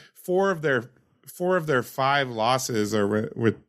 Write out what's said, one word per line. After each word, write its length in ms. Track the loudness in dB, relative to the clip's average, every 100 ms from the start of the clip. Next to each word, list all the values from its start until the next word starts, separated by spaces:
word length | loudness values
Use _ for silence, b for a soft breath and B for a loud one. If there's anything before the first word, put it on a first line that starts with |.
| B
four 360 | _ -2 0 0
of 120 | 0
their, 280 | 0 0 -2 _ _ _ -18
four 300 | -6 0 0
of 100 | 2
their 160 | 0
five 460 | 0 -2 2 2 0
losses 680 | 0 0 0 0 -2 0
are 120 | 0 2
with, 300 | 0 -2 0
with 200 | 0 0